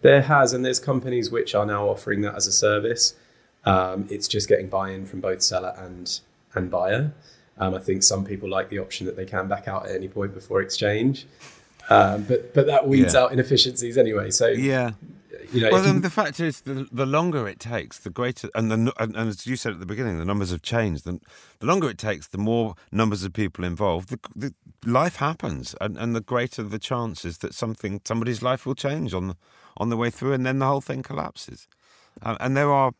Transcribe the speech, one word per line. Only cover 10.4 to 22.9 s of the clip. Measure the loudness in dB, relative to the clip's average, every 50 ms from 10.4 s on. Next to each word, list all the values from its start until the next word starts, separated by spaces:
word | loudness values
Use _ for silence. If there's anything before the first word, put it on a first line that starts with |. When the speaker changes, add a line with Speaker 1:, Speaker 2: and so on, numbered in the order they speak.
| -10 0 0 0
Speaker 1:
exchange. | 0 0 -2 0 2 2 2 4 2 2 2 0 -6 -18 -20 _ -20 -20 -20 -20 _ _ _ _ 2 6
Um, | 8 8 8 6 4 0 0
but, | 0 0 0 0 2 4
but | 4 4
that | 6 6 4 6
weeds | 6 6 8 8 8 8
Speaker 2:
Yeah. | 6 6
Speaker 1:
out | 6 4
inefficiencies | 2 2 4 4 4 4 2 0 -4 -4 0 4
anyway. | 4 4 4 4 0 -2 0
So, | 0 4 4 4
Speaker 2:
Yeah. | 4 2 2 2 2 2 0 -2 -4 -8 -14 -20 -20 -20 _ _ -20 -18 -16 -2 0
Speaker 1:
you | 2 4
know, | 6
Speaker 2:
Well, | 6 6
Speaker 1:
if | 6
Speaker 2:
then | 6 4
Speaker 1:
you | 4 2
Speaker 2:
the | 0
fact | 0 0 0 0 0 -2
is, | -2 -2 -2 -4 _
the, | -8 -8 -8 -8 -8 -4
the | -2 -2
longer | 2 2 2 2 2 0 -2 -4 -4
it | -8 -10
takes, | -10 -6 -6 -6 -6 -8 -14 -12
the | -12 -12
greater, | -6 -4 -4 -4 -4 -6 -10 -6 -2
and | 0 0 2
the, | 2 2 2 2 0 -2
and, | -4 -4 -2
and | -4 -4 -4
as | -6 -8 -6
you | -6 -6
said | -4 -4 -6 -6
at | -6
the | -8
beginning, | -10 -8 -6 -4 -4 -4 -4
the | -2
numbers | -2 -2 -2 -2 -2
have | -4 -6 -6
changed. | -2 -2 0 0 0 -2 -4 -6
The, | -8 -10 -10 _ _ -20 -20 -20 -20 _ _
the | -2
longer | 0 0 0 0 -2
it | -4 -4
takes, | -6 -6 -6 -6 -8 -12
the | -8 -4
more | -2 0 0 0 0 -2 -6 _ _ _